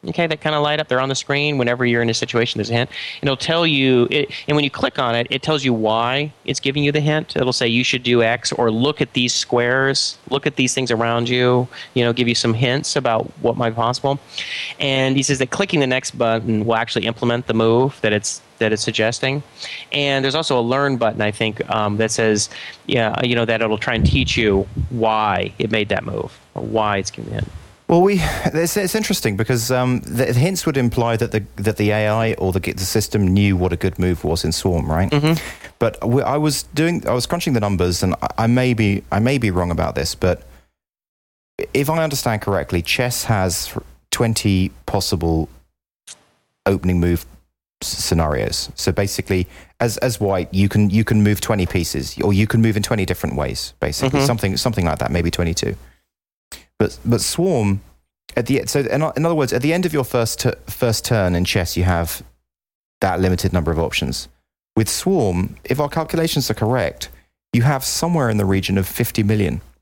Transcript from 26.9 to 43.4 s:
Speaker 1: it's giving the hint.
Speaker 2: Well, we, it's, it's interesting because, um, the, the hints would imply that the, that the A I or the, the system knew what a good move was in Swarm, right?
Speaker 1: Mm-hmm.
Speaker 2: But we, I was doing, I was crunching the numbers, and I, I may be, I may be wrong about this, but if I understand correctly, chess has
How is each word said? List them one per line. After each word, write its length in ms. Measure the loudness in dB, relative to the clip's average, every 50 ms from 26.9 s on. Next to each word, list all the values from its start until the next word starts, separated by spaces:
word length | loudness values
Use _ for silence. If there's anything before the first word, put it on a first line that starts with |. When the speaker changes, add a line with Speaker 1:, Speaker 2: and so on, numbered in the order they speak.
| 0 -2
Speaker 1:
it's 120 | -2 -6
giving 180 | -10 -10 -12 -8
the 60 | -6 -6
hint. 140 | -6 -6 -8 -18 -18 -18 -20 _ _ 2
Speaker 2:
Well, 160 | 4 4 6
we, 160 | 4 4 2 0 0 -2 -2 -4
it's, 320 | -2 0 0 0 0 0 -2
it's 160 | -2 -2 -2
interesting 400 | -2 0 0 -2 0 0 -2 0
because, 360 | 0 0 0 0 0 2 0
um, 280 | 0 2 2 2 0 0
the, 240 | -2 -4 -2 0 0
the 80 | 2 4 4
hints 260 | 4 2 2 0 -2 0
would 100 | 0 2
imply 400 | 2 2 2 2 2 2 2 0
that 140 | 0 0
the, 120 | 0 -2 -4 -4 -8 -2
that 180 | -2 -2 0 2
the 120 | 2 2
A 180 | 2 2 2 2
I 260 | 2 2 2 0 0
or 180 | 0 -2 0 0
the, 60 | 0
the 260 | -2 -2 -4 -4 -4
system 420 | -2 0 0 -2 0 0 2 2 4
knew 300 | 4 4 4 4 4 2
what 160 | 2 0 0
a 20 | 0
good 200 | -2 -2 0 0
move 240 | 0 0 0 0 0
was 220 | -2 -2 0 0
in 60 | -2 -2
Swarm, 360 | 0 0 0 0 0 0 0
right? 200 | 0 0 0 2
Speaker 1:
Mm-hmm. 320 | 2 2 2 2 0 0 -2 -10 -14 -16 -18 -20 -4 _
Speaker 2:
But 280 | 0 0 0 -2 -2 0
we, 140 | 2 2
I 160 | 2 2 0 2
was 260 | 2 0 0 -2 -6 -6 -2
doing, 300 | 0 0 0 0 -2 -2 -2
I 60 | -2
was 120 | -2 -2
crunching 280 | -2 -4 -4 -2 0 0
the 60 | 0
numbers, 440 | 2 0 0 2 0 0 0 0 0
and 100 | 0 -2 -2
I, 60 | -4 -6 -2 0 2
I 40 | 2
may 260 | 4 4 4 2 2
be, 280 | 2 2 2 2 -2 -4 -2
I 80 | -2 0
may 200 | 2 2 2 2
be 100 | 0 0
wrong 200 | 0 0 0 0
about 240 | 0 -2 -2 -2 -2
this, 180 | -4 -4 -4 -4
but 280 | 0 0 0 0 0 -4 -20 -20 -20 _ _ _ _ _ _ _ _ _ _ _ _ _ _ _ _ _ _ _ -10 -10 -4 -2
if 160 | -2 0 0
I 140 | 0 0 0
understand 380 | 0 -2 -2 -2 0 -2 0 0
correctly, 380 | -2 -2 -2 -2 0 -2 -2 -2
chess 400 | -2 -2 0 0 -2 -2 -4 -2
has 480 | 0 0 2